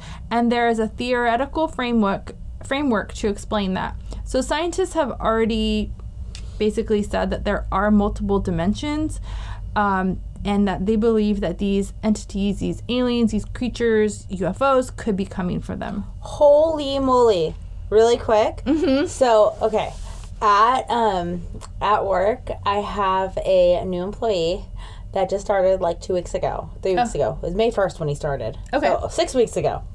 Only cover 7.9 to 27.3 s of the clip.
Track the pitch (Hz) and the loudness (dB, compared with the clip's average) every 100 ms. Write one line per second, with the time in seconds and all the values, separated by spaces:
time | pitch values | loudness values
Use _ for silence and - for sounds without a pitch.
7.9 | 208 202 208 208 196 190 170 175 208 294 | 4 4 0 0 0 0 0 0 0 -2
8.9 | 302 311 - - - - - - 214 202 | -2 -2 -4 -8 -8 -8 -8 -6 0 2
9.9 | 190 185 - - - 185 202 202 180 190 | 2 0 -2 -6 -6 -2 2 2 0 0
10.9 | 220 233 220 208 202 185 180 202 196 196 | 2 4 4 2 0 -2 -2 0 0 -2
11.9 | - 214 214 - 202 202 196 180 160 - | -2 0 0 -2 -2 -2 0 -4 -4 -4
12.9 | 247 247 240 226 214 - - 247 226 233 | 0 0 2 2 0 -4 -6 -6 -2 2
13.9 | 220 214 208 - 185 175 190 269 262 254 | 4 2 -2 -8 -4 -4 0 2 2 0
14.9 | - - 196 196 - 180 170 156 - - | -4 -4 -2 -4 -4 -4 -4 -6 -6 -6
15.9 | - - - - - 294 294 320 311 277 | -6 -8 -10 -8 4 6 8 6 0 -2
16.9 | 277 269 247 233 190 160 170 - - - | 0 2 6 6 4 0 -4 -10 -12 0
17.9 | 208 233 240 - 214 233 - - 311 311 | 4 6 4 4 4 4 0 0 2 4
18.9 | 269 339 - 254 220 214 - 220 208 156 | 2 0 2 4 6 6 2 0 0 -2
19.9 | - - - - - 220 202 226 262 - | -6 -10 -12 -12 0 4 6 6 4 0
20.9 | 233 220 185 175 175 170 - - - 190 | 2 2 2 -2 -4 -8 -12 -12 -4 0
21.9 | 208 196 185 196 247 - - 202 202 202 | 2 2 2 2 0 -4 -4 -2 -2 -2
22.9 | 202 190 190 190 - - 185 175 175 185 | -2 0 0 0 -2 2 6 6 4 0
23.9 | 175 185 208 233 190 165 196 - - - | -4 -4 -2 -2 0 0 -2 -6 -12 -12
24.9 | - - 196 185 196 - 196 185 190 175 | -14 -6 -2 0 0 0 2 4 4 0
25.9 | 170 - 185 170 190 143 - - - 190 | -2 -2 -2 -2 -4 -2 -4 -8 -4 0
26.9 | 190 240 151 117 | 2 2 0 -2